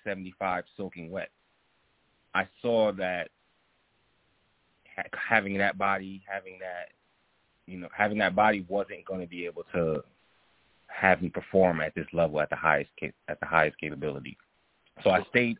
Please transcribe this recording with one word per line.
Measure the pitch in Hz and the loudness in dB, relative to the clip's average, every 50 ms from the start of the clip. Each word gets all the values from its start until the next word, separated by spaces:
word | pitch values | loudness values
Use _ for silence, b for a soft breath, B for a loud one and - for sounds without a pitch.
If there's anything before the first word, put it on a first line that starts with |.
| _ | _
seventy-five | 107 98 95 92 92 - _ 98 95 92 90 - - _ | -8 -8 -8 -10 -12 -8 _ -2 -2 -2 -2 -6 -8 _
soaking | - 98 90 - 87 82 82 | -12 -12 -10 -10 -12 -14 -10
wet. | 92 92 - - _ _ _ _ _ _ _ _ _ _ _ _ _ _ _ _ _ _ _ _ - | -8 -10 -10 -10 _ _ _ _ _ _ _ _ _ _ _ _ _ _ _ _ _ _ _ _ -4
I | 95 95 - _ _ | -2 -2 -4 _ _
saw | - 120 117 113 107 107 | 0 2 4 4 4 4
that | 98 98 92 90 90 87 80 - - _ _ _ _ _ _ _ _ _ _ _ _ _ _ _ _ _ _ _ _ _ _ _ _ _ _ _ _ _ _ - - | 2 0 -2 -2 -2 -4 -6 -8 -12 _ _ _ _ _ _ _ _ _ _ _ _ _ _ _ _ _ _ _ _ _ _ _ _ _ _ _ _ _ _ -14 -12
ha-, | 95 - - - - - - | -12 -10 -10 -10 -8 -2 0
having | 117 110 98 98 98 98 | 0 0 2 0 0 0
that | 98 98 - 95 | 0 0 0 0
body, | 98 98 98 95 95 95 98 95 95 101 | 0 0 0 -2 -4 -10 -14 -16 -12 -10
having | 98 98 95 95 92 92 | -10 -10 -10 -12 -16 -14
that, | 92 92 90 87 87 - _ _ _ _ _ _ _ _ _ _ _ _ _ _ _ | -14 -12 -12 -12 -14 -16 _ _ _ _ _ _ _ _ _ _ _ _ _ _ _
you | 92 92 90 | -14 -12 -12
know, | 87 - - | -12 -10 -2
having | 101 104 104 107 107 | 0 0 0 2 2
that | 101 90 92 | 0 2 4
body | 101 107 110 107 98 90 87 | 4 4 4 4 2 -2 -2
wasn't | 98 101 95 - 101 - - | -2 -2 -2 -4 -8 -14 -10
gonna | - 95 92 87 | -10 -8 -8 -8
be | 85 87 87 87 | -8 -10 -8 -8
able | 85 80 85 - - | -8 -8 -10 -12 -4
to | - 87 82 80 78 71 - _ _ _ _ _ _ _ _ _ _ _ _ _ _ _ _ | -2 0 0 0 0 -2 -6 _ _ _ _ _ _ _ _ _ _ _ _ _ _ _ _
have | - - - 98 95 90 87 | -14 -4 2 4 4 4 4
me | 90 82 | 2 -2
perform | - 95 - - - 95 92 90 82 78 | -4 -6 -8 2 4 6 6 6 4 2
at | 78 76 - | -2 -4 -4
this | 85 78 - | -6 -8 -4
level | - 82 82 78 76 76 | 0 2 2 2 2 0
at | 76 - | 0 -2
the | 71 | -2
highest | - - 80 76 71 71 - _ - | 0 2 4 4 4 0 -4 _ -10
ca-, | 80 - - _ _ - | -10 -10 -10 _ _ -12
at | - - | -8 -8
the | - | -4
highest | - 82 82 78 73 - - | 2 4 4 4 4 0 -4
capability. | 76 76 73 69 78 76 69 69 67 69 - - _ _ _ _ _ _ _ _ _ _ _ - | -8 -8 -8 -6 -6 -6 -6 -8 -10 -14 -16 -18 _ _ _ _ _ _ _ _ _ _ _ 0
So | - 117 | 2 4
I | 110 104 - - | 4 4 2 2
stayed | - 123 123 117 110 | 2 2 2 2 0